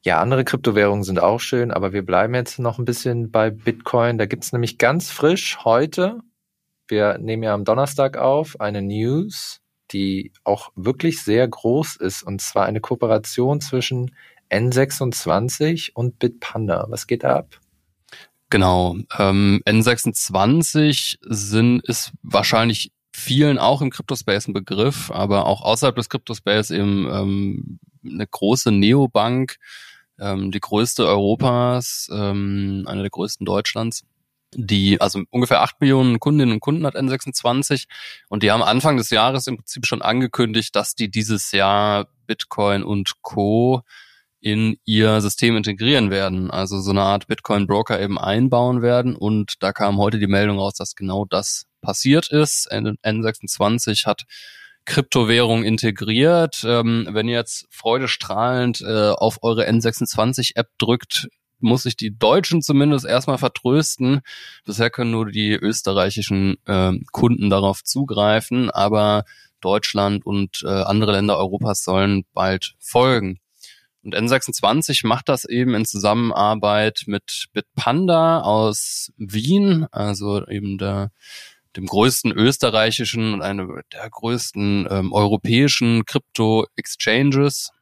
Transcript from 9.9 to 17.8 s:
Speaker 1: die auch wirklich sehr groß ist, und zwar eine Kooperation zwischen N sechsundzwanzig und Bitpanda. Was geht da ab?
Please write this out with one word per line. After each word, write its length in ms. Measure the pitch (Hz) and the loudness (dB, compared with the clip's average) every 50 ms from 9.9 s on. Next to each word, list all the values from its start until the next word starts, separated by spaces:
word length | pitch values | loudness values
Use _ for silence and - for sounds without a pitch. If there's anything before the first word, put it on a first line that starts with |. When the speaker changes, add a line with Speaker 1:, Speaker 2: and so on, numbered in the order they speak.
Speaker 1:
die 400 | - 98 98 95 95 95 - - _ _ _ | -6 -4 -2 -2 -2 -4 -6 -10 _ _ _
auch 280 | - 101 - - - _ | -2 -2 -2 -2 -16 _
wirklich 460 | - 90 113 131 135 - 165 165 - | -6 -4 -4 -2 0 -2 -2 -2 -2
sehr 260 | - - 104 117 127 120 | -2 0 2 2 2 0
groß 500 | 117 - - 117 120 147 156 - - - | -2 -4 -2 0 0 0 0 -4 -8 -6
ist, 260 | - 92 95 - - | -6 -6 -6 -6 -10
und 180 | - 98 95 | -10 -8 -8
zwar 240 | - - - 101 98 | -8 -4 -2 0 0
eine 160 | 110 104 107 | 0 -2 -4
Kooperation 800 | - - 127 120 - 113 107 107 107 - - - 123 131 143 151 | -4 -6 -4 -2 0 0 0 0 -2 -4 -4 -2 0 0 0 -2
zwischen 540 | 147 - - 127 120 - 131 123 123 127 _ _ - - _ _ _ _ | -4 -4 -4 -4 -2 -2 -4 -4 -6 -6 _ _ -20 -20 _ _ _ _
N 220 | - 101 113 127 | -2 0 0 0
sechsundzwanzig 1200 | 123 127 135 135 139 - 139 123 117 - - 87 80 95 110 127 - - 151 156 170 160 - - _ | 2 2 0 0 0 -4 -4 -4 -4 -4 -2 0 0 2 0 -2 -2 -2 0 0 0 -2 -6 -10 _
und 240 | - 120 123 - _ | -4 -4 -4 -2 _
Bitpanda. 680 | - 123 - - - - - 117 110 101 85 87 98 107 | -2 -2 -2 -4 -14 -10 -8 -6 -2 -2 -2 -2 -2 -6
Was 180 | - - - - | -8 -10 -4 -4
geht 160 | 120 117 - | -4 -2 0
da 140 | - 65 - | 0 0 0
ab? 220 | - _ - _ _ _ _ _ | -2 _ -18 _ _ _ _ _